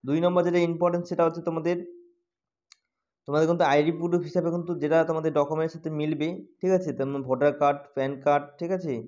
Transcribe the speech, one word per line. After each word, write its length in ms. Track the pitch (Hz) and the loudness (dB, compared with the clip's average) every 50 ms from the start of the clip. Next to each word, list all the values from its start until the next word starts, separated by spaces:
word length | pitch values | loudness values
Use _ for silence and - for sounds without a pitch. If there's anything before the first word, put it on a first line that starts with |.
| - | -2
দুই 140 | 127 143 160 | -2 0 2
নম্বর 220 | 170 175 175 180 175 | 2 2 4 4 2
যেটা 160 | 175 175 175 170 170 | 4 2 2 2 2
ইম্পর্টেন্ট, 340 | 170 165 175 175 175 175 175 | 0 0 0 0 0 0 -4
সেটা 160 | 175 175 170 170 | -4 0 2 2
হচ্ছে 180 | 165 165 170 175 175 | 2 2 -2 -6 -4
তোমাদের, 280 | 165 165 156 170 175 175 180 - - - - _ _ _ _ _ _ _ _ _ _ _ _ _ - _ _ _ _ _ _ _ _ _ _ - | -4 -2 -2 -2 -2 -2 -6 -10 -16 -20 -20 _ _ _ _ _ _ _ _ _ _ _ _ _ -20 _ _ _ _ _ _ _ _ _ _ -2
তোমাদের 180 | 143 151 160 160 | 0 2 2 2
কিন্তু 160 | 175 170 170 | 2 2 2
আইডি 280 | 147 139 147 147 160 165 | 4 4 4 4 2 0
প্রুফ 300 | 156 165 170 170 175 175 - | 0 -2 0 0 0 -2 0
হিসাবে 200 | - 185 - 170 | -2 -2 0 0
কিন্তু 220 | 165 175 165 170 175 156 143 | -2 -2 -4 -4 -4 -2 0
যেটা 160 | 147 160 165 160 | 2 4 2 2
তোমাদের 260 | 165 165 160 156 160 147 151 | 2 0 -2 -2 0 2 2
ডকুমেন্টের 360 | 143 147 160 156 160 160 160 | 0 0 0 -2 -2 -4 -4
সাথে 160 | 165 - - | -8 -8 -6
মিলবে, 380 | 156 147 151 151 160 143 151 160 190 190 - - _ _ | -4 -4 -2 -2 -2 -2 -2 -4 -4 -8 -12 -18 _ _
ঠিক 140 | - 185 185 180 | 0 2 2 2
আছে? 120 | 185 160 131 | 2 -2 -4
তেমন 280 | - 139 135 139 139 131 | -4 -4 -4 -2 -6 -2
ভোটার 300 | 127 131 123 143 147 143 147 | -2 0 2 2 2 2 4
কার্ড, 200 | 147 143 143 139 - - _ | 2 2 2 0 -6 -10 _
প্যান 200 | 139 135 135 143 135 - | -4 -4 -4 -4 -2 0
কার্ড, 200 | 147 147 147 147 - - | 2 2 2 0 -4 -12
ঠিক 140 | - 170 170 190 | -10 -6 -4 -4
আছে, 200 | 185 180 160 127 113 - | -4 -2 -4 -6 -6 -6